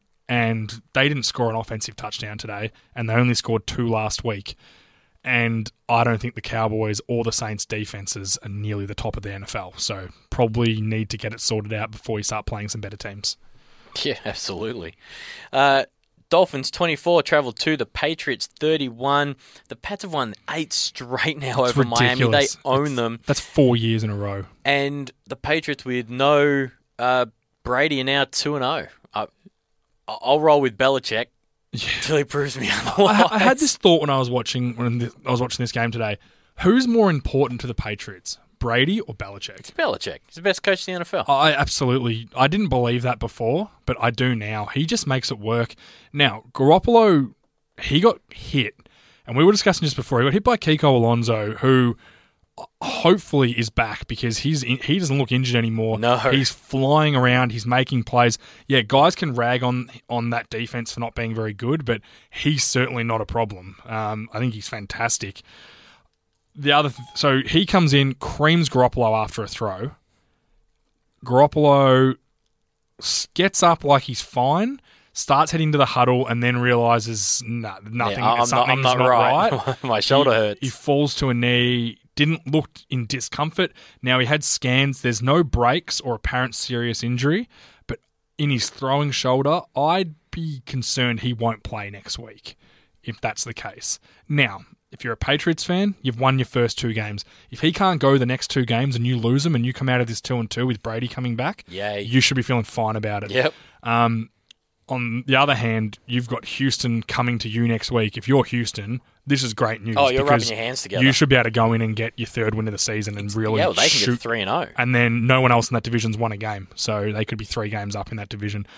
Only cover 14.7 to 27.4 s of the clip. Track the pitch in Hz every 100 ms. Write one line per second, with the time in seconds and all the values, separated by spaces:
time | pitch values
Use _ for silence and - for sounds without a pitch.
14.7 | 117 82 - - - - - - 135 139
15.7 | 135 - _ _ _ _ 165 185 143 -
16.7 | - 170 147 170 170 143 151 131 - -
17.7 | 156 113 - 147 160 - 117 - - 151
18.7 | 156 135 113 135 143 143 135 - - _
19.7 | - - 202 196 156 120 - - 156 151
20.7 | - - - 123 123 160 135 131 127 123
21.7 | 123 123 117 123 127 120 143 139 - 139
22.7 | 131 147 131 117 113 - 147 - - 131
23.7 | 120 113 113 110 101 101 98 92 _ -
24.7 | 139 139 143 135 - - - 139 160 151
25.7 | 143 127 123 117 123 139 147 147 139 131
26.7 | - _ - 123 127 120 -